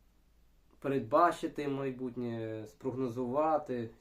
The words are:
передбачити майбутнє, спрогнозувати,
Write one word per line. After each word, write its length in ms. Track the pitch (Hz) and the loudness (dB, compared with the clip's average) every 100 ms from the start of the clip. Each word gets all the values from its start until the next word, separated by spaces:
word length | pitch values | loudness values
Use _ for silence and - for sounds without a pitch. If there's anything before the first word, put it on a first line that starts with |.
| _ _ _ _ _ _ _ - | _ _ _ _ _ _ _ -8
передбачити 880 | 139 135 113 151 170 165 160 143 143 | -2 -2 4 6 6 4 -4 -4 -4
майбутнє, 960 | 139 139 123 127 123 120 113 110 110 107 | -2 -4 -4 -6 -4 -4 -2 -4 -6 -10
спрогнозувати, 1200 | - 131 127 131 117 123 139 156 151 139 123 113 - | -8 -6 -2 -4 -2 -2 2 2 2 0 -4 -6 -10